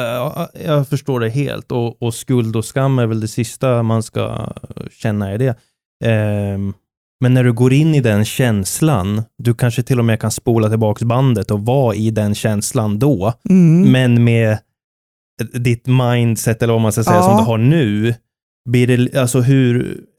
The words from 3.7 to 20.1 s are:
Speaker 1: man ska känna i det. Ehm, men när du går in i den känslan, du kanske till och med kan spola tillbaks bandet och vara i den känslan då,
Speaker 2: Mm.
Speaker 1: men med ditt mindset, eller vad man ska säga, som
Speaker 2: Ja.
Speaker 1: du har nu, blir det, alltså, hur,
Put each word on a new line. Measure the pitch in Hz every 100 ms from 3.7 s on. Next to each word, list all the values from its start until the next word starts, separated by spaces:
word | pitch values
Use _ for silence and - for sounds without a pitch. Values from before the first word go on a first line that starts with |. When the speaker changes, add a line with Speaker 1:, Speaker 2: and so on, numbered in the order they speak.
| 120
Speaker 1:
man | 113 113
ska | 110 110 107 - - - - - -
känna | - 110 104 98
i | 104
det. | 131 113 _ _ _ _ 117
Ehm, | 110 107 104 101 98 98 - _ _ _ _
men | 123
när | 127
du | 123
går | 113 127
in | 135 160 147
i |
den | 117 104 107
känslan, | - 123 104 95 - 156 117 95 107 110 -
du | 117
kanske | 117 120 127
till | - 123
och | 117
med | 107
kan | 110
spola | - 123 113 107
tillbaks | 110 107 104
bandet | 117 120 135 107 92
och | 104 107
vara | 139 120 104
i | 110
den | 110 104 104
känslan | 110 104 - 131 107 101
då, | 147 104 101 - -
Speaker 2:
Mm. | 185 165 170 139
Speaker 1:
men | 127 123 120
med | 117 117 110 107 - _ _ _ _ _ _ - 113
ditt | 127 123 117 127
mindset, | 131 123 120 117 110 - 107
eller | 117
vad | 113
man | 110
ska | 113
säga, | 110 -
som | 190
Speaker 2:
Ja. | 110
Speaker 1:
du |
har | 113 110
nu, | 123 165 110 104 113 117 _ _ _ _ 120
blir | 123 120 123
det, | 123 139
alltså, | 123 131
hur, | 127 135 123 120 - - -